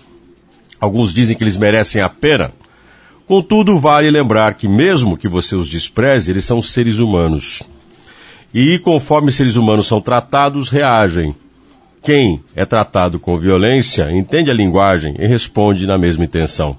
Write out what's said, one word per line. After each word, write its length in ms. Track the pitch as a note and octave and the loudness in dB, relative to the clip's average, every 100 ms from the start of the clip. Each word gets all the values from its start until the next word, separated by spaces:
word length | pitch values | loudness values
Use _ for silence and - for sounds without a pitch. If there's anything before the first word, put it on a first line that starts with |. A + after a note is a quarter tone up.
| _ - _ _ _ _ _ - | _ -20 _ _ _ _ _ -6
Alguns 320 | G#2 G#2+ G#2+ | -4 0 0
dizem 240 | F2+ A2+ A2+ | 0 0 0
que 80 | |
eles 120 | A2 F#2+ | -2 0
merecem 440 | G#2 A2 G#2 G#2+ | 2 2 0 -2
a 60 | F#2 | -4
pena. 440 | - D3 C3 C#2 - _ _ _ - - _ - | -2 0 0 -2 -10 _ _ _ -20 -20 _ 0
Contudo, 520 | F#3+ F#3+ G#3+ G3+ F3+ | 0 2 2 2 2
vale 320 | D3 D3 D3+ | 2 2 2
lembrar 440 | D3+ G#3 A2 G#2+ | 2 2 2 0
que, 120 | - G2+ | -2 0
mesmo 500 | G#2 F3+ E3 A2+ E2 | 2 2 2 0 -2
que 120 | G2+ | -4
você 260 | F2 - | -4 -2
os 140 | G2 D#2 | -4 -4
despreze, 640 | E2 - - C3 C3 E2+ | -6 -6 -2 0 0 0
eles 140 | F#2+ | -4
são 160 | - A#2 | -2 -2
seres 380 | A2+ B2 A#2 G#2+ | -2 -2 -2 0
humanos. 640 | A2+ F2+ E2 D#2 - - - - _ _ - - - - _ | 0 0 0 -2 -4 -8 -10 -20 _ _ -20 -20 -20 -20 _
E, 260 | A2+ C#3 F3 | 0 2 2
conforme 520 | F3+ D3+ C3+ D3+ D3 | 0 0 0 0 2
seres 260 | C3 C3 A#2 | 0 0 2
humanos 300 | A2 G#2+ G2+ | 2 2 0
são 140 | G#2 | -2
tratados, 680 | A#2+ A#2+ - C#3 C#3+ C#3+ C3 | 0 -2 -2 0 0 -2 -2
reagem. 680 | C#3 C#3 A2+ F#2+ E2+ D#2 - _ _ _ _ _ _ | 0 2 2 0 0 -4 -6 _ _ _ _ _ _
Quem 400 | - D3 A#2 D2 - - | 0 2 2 -2 -6 -8
é 80 | |
tratado 560 | F#2+ A2+ G2+ G2 F2+ E2+ | -2 -2 -2 -2 -2 -2
com 180 | - E2+ | -4 -2
violência 720 | F#2 F#2 G#2+ C3+ - - D2+ | 0 2 2 2 0 0 -2
entende 400 | F#2 F#2 D#3 D3 | -2 -2 -2 0
a 40 | |
linguagem 600 | A#2 F#2+ F#2 G2 F2 D2+ - | 0 2 2 2 0 -2 -4
e 80 | G#2 | 0
responde 600 | A#2 - G#2+ G#2 F#2+ F#2+ | 0 -2 0 0 0 0
na 100 | F#2+ | 0
mesma 280 | F2 D#2+ | 0 0
intenção. 520 | E2+ E2+ D#2 - D2+ | -2 -2 -4 -4 -6